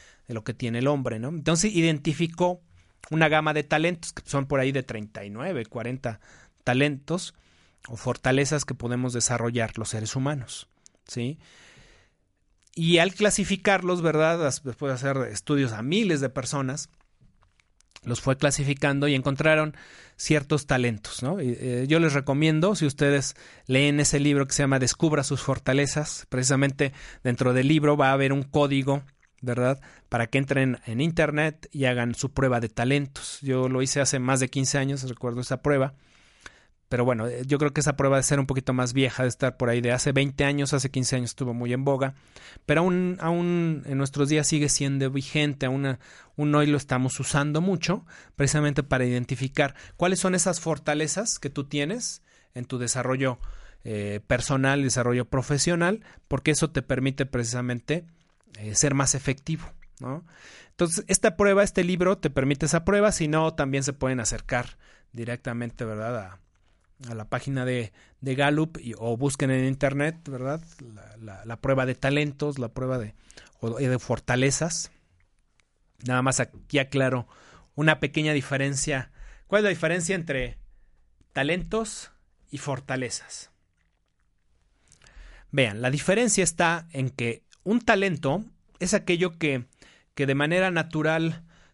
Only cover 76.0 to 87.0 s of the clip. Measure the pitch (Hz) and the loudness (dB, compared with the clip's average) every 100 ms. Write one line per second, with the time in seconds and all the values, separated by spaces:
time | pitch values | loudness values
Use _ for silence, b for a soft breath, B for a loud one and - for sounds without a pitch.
76 | 123 127 131 127 120 - - 143 135 139 | -4 0 0 0 -4 -8 -4 -2 0 0
77 | 131 127 B B B B B - 156 156 | 0 0 B B B B B -2 0 2
78 | 139 156 151 147 135 135 139 139 - 135 | 0 -2 0 0 -2 -2 -2 -2 -2 -4
79 | - b b b - 202 208 170 160 180 | -6 b b b -2 2 2 0 0 -2
80 | 170 190 165 135 123 - - - _ _ | -2 -4 -4 -4 -6 -10 -18 -20 _ _
81 | _ _ _ 139 143 180 165 220 220 - | _ _ _ -2 -2 -2 -2 -4 -4 -10
82 | - _ _ _ _ 139 147 135 - 131 | -16 _ _ _ _ -10 -6 -6 -6 -6
83 | 123 - - - - _ _ _ _ _ | -6 -8 -12 -18 -20 _ _ _ _ _
84 | _ _ _ _ _ _ _ b b b | _ _ _ _ _ _ _ b b b
85 | b b b b b 139 120 101 127 143 | b b b b b 0 0 0 -2 0
86 | - 202 247 196 175 - 170 170 165 139 | 0 2 2 2 0 2 0 0 -4 -6